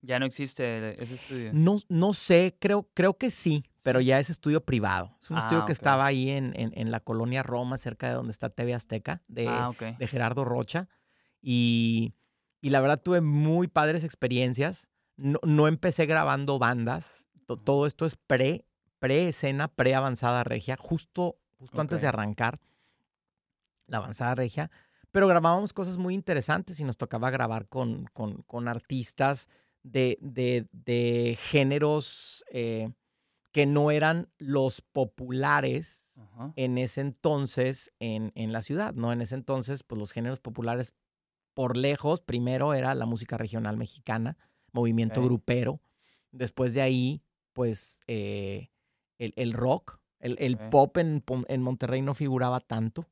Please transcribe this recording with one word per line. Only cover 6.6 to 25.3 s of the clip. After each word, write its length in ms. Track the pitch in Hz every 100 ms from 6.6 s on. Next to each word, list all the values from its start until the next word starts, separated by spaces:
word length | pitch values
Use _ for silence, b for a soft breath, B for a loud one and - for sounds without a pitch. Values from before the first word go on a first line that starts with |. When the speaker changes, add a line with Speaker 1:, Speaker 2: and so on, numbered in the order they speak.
| 113
Speaker 2:
en 160 | - 113
la 120 | 113
colonia 420 | - 117 120 131
Roma, 320 | 127 120 123 131
cerca 320 | 131 - 123
de 60 |
donde 180 | 123 120
está 180 | 107 117
T 140 | -
V 100 | 120
Azteca, 500 | 120 - 110 - 180 _
de, 220 | 120 117
Speaker 1:
Ah, 180 | 120 123
ok. 300 | 120 113 117
Speaker 2:
de 100 | 123
Gerardo 380 | 135 117 123 123
Rocha. 420 | 123 - 165 185 _ _ _ _ _
Y, 720 | 135 123 120 117 117 113 113 - _ _ _ _
y 80 | 139
la 100 | 135
verdad 220 | 135 147
tuve 180 | - 180
muy 480 | 156 147 151 165 180
padres 380 | - 151 165 156
experiencias. 840 | - 127 123 127 127 147 185 _ _ _ -
No, 220 | 139 147
no 240 | 165 151 151
empecé 380 | 160 185 - 151
grabando 540 | 160 147 139 139 139
bandas. 680 | 120 123 113 147 160 - _ _ _
To-, 100 | 113
Speaker 1:
Ujú. 80 | -
Speaker 2:
todo 200 | 139 147
esto 200 | - 165
es 100 | -
pre, 480 | _ 131 131 175 - _ _ _
pre-escena, 680 | 131 143 175 - 139 139 151
pre-avanzada 800 | - 127 131 135 120 120 123 120
regia, 320 | 120 - 131
justo, 600 | - 165 - - 175 - _ _
justo 240 | 127 -
antes 180 | 151 165
de 80 | 139
Speaker 1:
Ok. 60 |
Speaker 2:
arrancar 480 | 113 104 104 117 - _ _ _ _ _ _ _ _ _ _ _ _ _
la 120 | 113
avanzada 360 | 101 113 120
regia. 380 | 127 123 - 160 b b b b
Pero 160 | 196
grabábamos 460 | 196